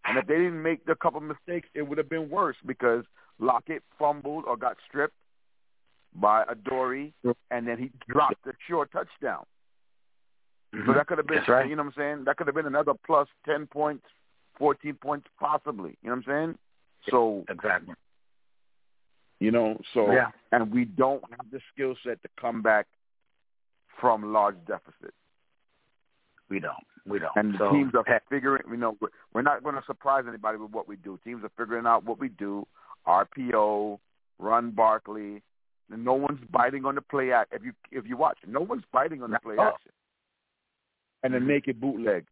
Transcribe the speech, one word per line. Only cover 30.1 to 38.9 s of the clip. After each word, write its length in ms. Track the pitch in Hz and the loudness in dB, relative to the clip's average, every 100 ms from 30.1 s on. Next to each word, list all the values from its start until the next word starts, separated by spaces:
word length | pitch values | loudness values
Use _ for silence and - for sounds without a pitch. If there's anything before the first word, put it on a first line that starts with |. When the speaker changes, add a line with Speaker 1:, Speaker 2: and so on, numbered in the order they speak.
| 135 120 | 0 -2
Speaker 1:
anybody 320 | 113 110 110 | -6 -6 -6
with 120 | 107 | -8
what 160 | 107 - | -10 -10
we 100 | 101 | -14
do. 200 | 98 92 | -14 -14
Teams 200 | 117 120 | -12 -12
are 80 | 104 - | -12 -10
figuring 300 | 110 117 117 | -6 -2 4
out 160 | 117 | 2
what 140 | 104 113 | 2 -6
we 100 | 135 | -8
do, 380 | 98 101 101 - _ - - | -6 -8 -6 -10 _ -20 -8
R 200 | - 90 101 | 2 4 2
P 180 | - 123 | -4 0
O, 440 | 113 107 104 104 104 _ _ _ _ | 2 2 0 -4 -8 _ _ _ _
run 320 | 98 113 120 | 0 2 2
Barkley. 680 | 110 110 110 - 107 104 104 _ _ _ _ _ | 4 4 4 -2 -10 -10 -12 _ _ _ _ _
And 140 | 110 | -6
no 80 | 120 | 0
one's 280 | 135 143 143 120 | 0 0 -4 0
biting 340 | 127 123 139 | 2 2 0
on 100 | 135 | -4
the 60 | 139 | -4
play 300 | - 139 127 | -4 -2 2
act. 220 | 123 107 | 2 2
If 100 | 117 | -6
you, 100 | 120 - - | -12 -16 -12
if 140 | 131 107 | -12 -8
you 100 | 123 | 0
watch, 200 | 156 - 95 | 0 0 -6
no 140 | 131 | -4
one's 220 | 190 247 - | -4 -6 0